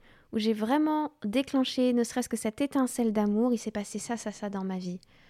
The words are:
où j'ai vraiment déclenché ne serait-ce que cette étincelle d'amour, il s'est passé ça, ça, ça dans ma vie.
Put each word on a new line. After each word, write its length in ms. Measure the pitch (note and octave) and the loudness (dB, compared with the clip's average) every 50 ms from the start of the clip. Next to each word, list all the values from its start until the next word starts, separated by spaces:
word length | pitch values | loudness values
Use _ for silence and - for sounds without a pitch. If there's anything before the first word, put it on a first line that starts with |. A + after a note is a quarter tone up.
| - - - - _ _ | -18 -20 -20 -20 _ _
où 60 | - | -2
j'ai 160 | A3+ G#3 A3 A3 | 0 2 2 0
vraiment 580 | G#3+ G#3+ A3 C4+ D4+ D4+ D#4 D4+ D4+ D4+ D4 - _ - | 2 2 2 2 4 4 2 2 0 0 -2 -6 _ -6
déclenché 720 | G#3 G3+ C4+ C4+ - - C4+ C4 - - C4 B3+ B3+ A#3+ | -2 0 0 0 2 2 2 2 2 2 2 2 4 4
ne 100 | A#3+ A#3 | 2 2
serait-ce 260 | - - B3+ A#3+ - | 0 -2 -4 -2 -2
que 80 | - | -4
cette 240 | A3 - A3 A3 - | -4 -4 -4 -2 -2
étincelle 520 | C#4+ C#4 - C#4 B3+ B3 - - A#3+ A3+ G#3 | -2 0 2 2 0 0 0 0 0 2 2
d'amour, 400 | G#3+ G#3 G#3 G#3 G#3+ A#3+ B3+ B3 | 2 2 2 2 2 2 2 2
il 40 | |
s'est 140 | A3 - G#3+ | 0 -2 -4
passé 280 | - G#3 G3+ - - G#3 | -6 -6 -6 -6 -8 -8
ça, 180 | - - A#3 | -6 -6 -6
ça, 140 | A3 - G#3+ | -6 -6 -8
ça 180 | G3 - G#3+ G3+ | -8 -8 -8 -8
dans 140 | G3+ G3 F#3+ | -6 -6 -6
ma 140 | F#3+ F#3+ | -4 -6
vie. 240 | F#3 F#3 F3+ F3 F#3 _ _ - - - | -6 -6 -8 -8 -10 _ _ -20 -20 -20